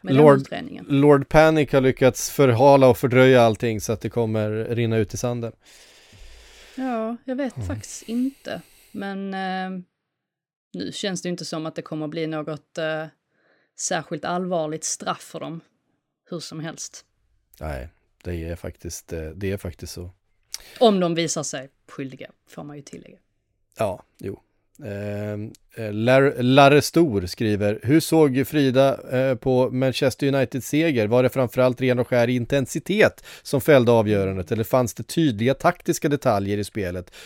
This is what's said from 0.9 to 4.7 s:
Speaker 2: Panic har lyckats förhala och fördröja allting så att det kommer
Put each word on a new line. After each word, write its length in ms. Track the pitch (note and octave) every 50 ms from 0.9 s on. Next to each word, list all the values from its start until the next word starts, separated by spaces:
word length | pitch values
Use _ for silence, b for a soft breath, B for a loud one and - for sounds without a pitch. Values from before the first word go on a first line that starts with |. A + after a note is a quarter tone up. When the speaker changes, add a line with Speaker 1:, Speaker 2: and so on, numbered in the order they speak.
| C#3+ C#3 C#3+ D3 C#3+ C#3 C3+ -
Speaker 2:
Panic 420 | - D#3 D#3 D#3+ D#3+ D#3 C#3+ -
har 100 | - C#3
lyckats 480 | B2+ C3 B2 - C3+ B2+ A#2+ - - -
förhala 580 | - - C#3+ B2+ A#2 A2 C3+ C#3+ C#3 C#3 C3+ B2+
och 100 | A2+ -
fördröja 440 | - B2+ A#2+ B2+ C3 C3 C3 B2
allting 400 | A#2 A2+ G#2+ - - A#2 A2 G#2
så 100 | - - A2+
att 80 | -
det 80 | - A2
kommer 400 | - A#2+ A#2 A2 A2 A2 G#2+ G#2+ G#2+ A2 A2 -